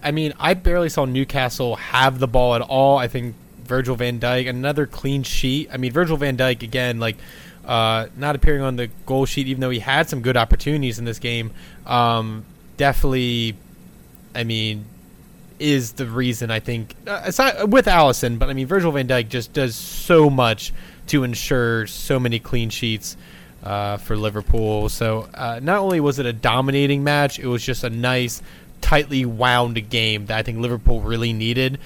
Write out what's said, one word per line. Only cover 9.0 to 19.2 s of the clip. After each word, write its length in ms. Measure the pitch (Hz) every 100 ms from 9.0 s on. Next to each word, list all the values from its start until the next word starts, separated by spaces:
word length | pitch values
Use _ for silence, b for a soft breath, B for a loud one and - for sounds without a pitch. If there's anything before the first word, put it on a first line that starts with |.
| -
goal 200 | 131 131
sheet, 220 | - 131
even 120 | 131
though 100 | 131
he 100 | 123
had 280 | 104 139 165
some 120 | 139
good 160 | 120 123
opportunities 640 | 113 - 143 151 131 107
in 60 | 117
this 140 | 110
game, 320 | 120 117 113 - B B -
um, 600 | 123 120 117 110 110 - - - -
definitely, 800 | 139 131 135 131 123 120 113 107 - - - - - - -
I 120 | - 117
mean, 400 | 113 110 107 107 - - - - - - -
is 340 | 151 139 117
the 120 | - 120
reason, 460 | 117 127 113 117
I 100 | 110
think, 340 | - 117 107 - -
uh, 160 | 202 -
aside, 460 | 175 262 - 208
with 160 | 262 208
Alisson, 520 | 175 147 120 123 117
but, 100 | 131
I 40 |
mean, 140 | 135 131
Virgil 240 | 190 170
van 140 | 143 127
Dijk 180 | 127